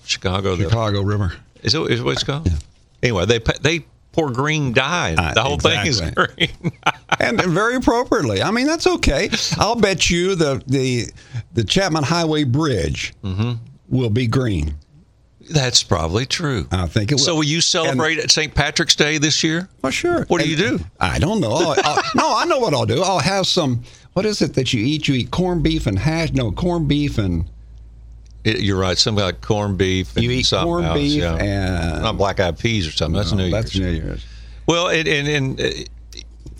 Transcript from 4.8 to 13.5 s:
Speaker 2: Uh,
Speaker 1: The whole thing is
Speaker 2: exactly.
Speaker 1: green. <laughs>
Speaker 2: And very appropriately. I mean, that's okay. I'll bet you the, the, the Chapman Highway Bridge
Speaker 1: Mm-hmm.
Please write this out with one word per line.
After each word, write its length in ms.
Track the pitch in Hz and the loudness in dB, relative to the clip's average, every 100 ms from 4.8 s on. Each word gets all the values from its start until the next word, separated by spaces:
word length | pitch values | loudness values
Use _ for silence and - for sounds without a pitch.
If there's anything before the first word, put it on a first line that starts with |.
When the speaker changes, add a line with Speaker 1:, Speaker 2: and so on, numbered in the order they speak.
| 135 175 113 82 | 0 0 0 -2
Speaker 2:
Uh, 160 | 82 | 0
Speaker 1:
The 100 | 110 | 0
whole 140 | 131 147 | 0 2
thing 260 | 160 165 185 | 2 2 0
is 140 | 113 | 0
Speaker 2:
exactly. 480 | 80 - - - 165 - | -2 -2 -2 -2 -4 -4
Speaker 1:
green. 100 | 175 - | -8 -4
<laughs> 40 | - - - - | -4 -4 -2 0
Speaker 2:
And 200 | - 226 | 0 0
very 360 | 180 165 226 254 | 0 2 2 2
appropriately. 680 | 262 240 247 240 127 98 | 2 2 2 0 0 0
I 80 | 139 | 0
mean, 160 | 233 277 | 0 0
that's 220 | 330 370 | 0 0
okay. 420 | 349 - 143 208 - - - | 2 2 2 0 -2 -2 0
I'll 160 | 190 240 | 0 2
bet 340 | 202 190 - | 2 2 0
you 240 | 170 185 | 2 2
the, 300 | 185 147 131 127 | 2 0 0 -2
the, 400 | 135 131 123 - - - 120 - | 0 0 0 -4 -10 -12 -10 -6
the 100 | 117 | -2
Chapman 400 | - 190 190 156 | 2 2 2 0
Highway 420 | 135 170 165 151 139 | 0 2 2 2 2
Bridge 680 | 131 156 104 76 69 - - | 2 2 0 0 -2 -8 -8
Speaker 1:
Mm-hmm. 280 | 98 92 120 | -6 -2 -2